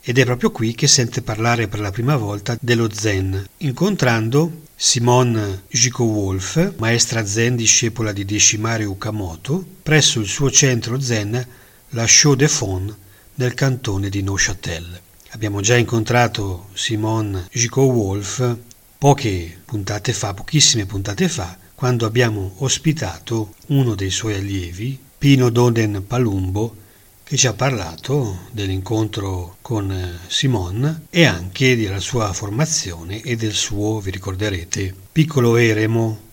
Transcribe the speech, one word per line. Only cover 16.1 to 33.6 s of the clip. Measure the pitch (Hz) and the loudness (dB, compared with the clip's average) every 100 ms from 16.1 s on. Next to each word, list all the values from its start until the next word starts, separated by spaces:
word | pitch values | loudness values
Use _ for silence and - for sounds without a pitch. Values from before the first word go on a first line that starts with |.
| 123 117 - 101 90 - | 4 4 0 -6 -6 -10
Simone | - - 110 110 113 107 95 90 | -8 -4 -2 -2 -2 -2 -6 -6
Jiko | 120 117 - | -4 -2 4
Wolf | 135 120 101 98 101 - 123 117 - - _ _ | 4 4 2 -2 -4 -2 -2 -2 -8 -20 _ _
poche | 139 139 113 92 85 85 | 2 4 2 -2 -6 -14
puntate | - 104 95 104 98 | -10 -8 -6 -6 -4
fa, | 113 104 | -4 -4
pochissime | 95 - 151 - 117 95 | -8 -2 2 4 2 -2
puntate | 101 98 98 185 | -4 -6 0 -2
fa, | - 87 87 - | -2 -8 -10 -20
quando | - 127 123 113 | -4 0 2 0
abbiamo | 117 120 107 95 - | 2 2 2 -6 -4
ospitato | 135 - 160 147 95 85 - 113 104 - - | -2 0 0 -2 -4 -8 -6 -4 -4 -10 -2
uno | 143 123 | 2 2
dei | 101 95 | 0 -2
suoi | 95 113 | -4 -4
allievi, | 101 101 98 87 87 117 135 - _ | -4 -4 -4 -6 -8 -8 -8 -14 _
Pino | 143 135 123 | 4 6 6
Doden | 113 123 117 110 101 95 | 4 4 4 0 -2 -4
Palumbo, | 123 120 98 92 98 113 - - _ _ _ | 0 0 0 -2 -2 -4 -6 -20 _ _ _
che | - 147 | -6 0
ci | 127 | 0
ha | |
parlato | 104 139 123 87 80 - 143 117 92 - | 0 -2 -2 -6 -12 -4 -2 -2 -6 -12
dell'incontro | 107 98 95 95 110 110 - 98 92 87 - | -8 -4 -4 -2 -2 -2 -4 -6 -6 -8 -16
con, | - 113 98 | -6 -4 -4
eh, | 95 90 87 87 | -4 -6 -10 -6
Simone | - 135 117 90 101 139 160 - | -2 0 0 -2 -2 -2 -2 -4
e | 180 | 2
anche | 156 87 92 - 131 123 | 2 2 -6 0 2 2
della | 104 98 | 0 -4
sua | - 123 107 | -4 -2 -2
formazione | 90 104 107 160 160 95 85 85 107 | -4 -6 -2 -2 -2 -4 -10 -10 -10
e | - 117 | -6 -4
del | 110 | -2
suo, | 98 | -2